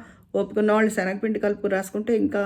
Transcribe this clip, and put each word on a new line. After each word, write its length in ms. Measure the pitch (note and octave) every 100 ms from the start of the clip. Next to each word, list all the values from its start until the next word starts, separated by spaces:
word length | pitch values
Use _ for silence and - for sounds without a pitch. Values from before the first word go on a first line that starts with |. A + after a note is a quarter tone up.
| - - _ G3
ఓపిక 220 | G3+ -
ఉన్న 120 | G#3+
వాళ్ళు 200 | G#3+ A3
శనగపిండి 480 | G#3 F#3 G3 A3 G#3
కలుపుకొని 340 | G#3 G#3 G3+
రాసుకుంటే 380 | F#3+ F#3+ G#3 G#3+ A3+
ఇంకా 260 | G3+ G3+